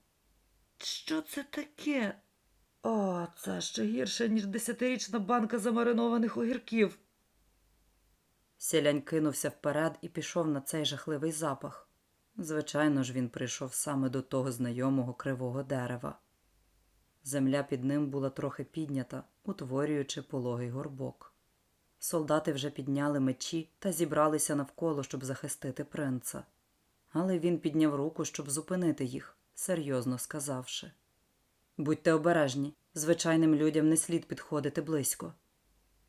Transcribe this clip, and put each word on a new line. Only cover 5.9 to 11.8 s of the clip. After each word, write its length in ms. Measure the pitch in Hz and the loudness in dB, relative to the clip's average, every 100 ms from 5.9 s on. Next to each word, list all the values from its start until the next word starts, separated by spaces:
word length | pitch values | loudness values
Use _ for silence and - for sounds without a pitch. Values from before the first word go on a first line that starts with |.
| 233 233 233 220 233 | 2 2 2 2 0
огірків!" 640 | 233 254 - 226 196 - _ _ _ _ _ _ _ _ _ _ _ _ _ _ _ _ | -2 -2 -2 2 2 2 _ _ _ _ _ _ _ _ _ _ _ _ _ _ _ _
Сілянь 440 | - 160 147 143 | 0 4 4 2
кинувся 480 | - 160 151 135 143 | 0 2 2 0 -4
вперед 480 | - 151 143 160 151 | -2 -2 2 0 -2
і 80 | 165 | -8
пішов 380 | - - 175 156 | -8 -4 0 0
на 140 | 139 | 0
цей 240 | 135 160 147 | -2 -2 -2
жахливий 460 | 139 - 151 160 | -4 -4 -2 -2
запах. 580 | 156 160 135 - - | -2 -2 -4 -8 -12